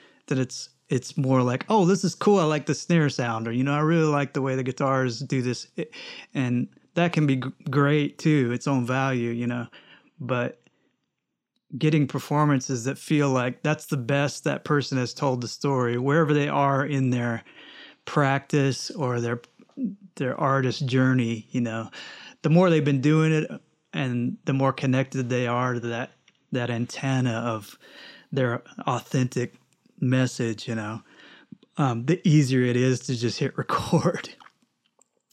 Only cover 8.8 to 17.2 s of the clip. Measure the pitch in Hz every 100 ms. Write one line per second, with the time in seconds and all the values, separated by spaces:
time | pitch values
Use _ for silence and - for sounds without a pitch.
8.8 | 120 131 135 127 117 117 120 120 120 -
9.8 | - - _ - 123 123 123 - _ _
10.8 | _ _ _ _ _ _ _ _ _ 127
11.8 | 156 156 131 135 - 147 151 135 - 127
12.8 | 123 147 - 151 143 127 123 127 151 151
13.8 | - 143 117 139 143 - 151 135 - 147
14.8 | 127 131 120 - 139 123 117 - 143 131
15.8 | 120 120 135 156 151 147 143 143 139 139
16.8 | 143 139 131 123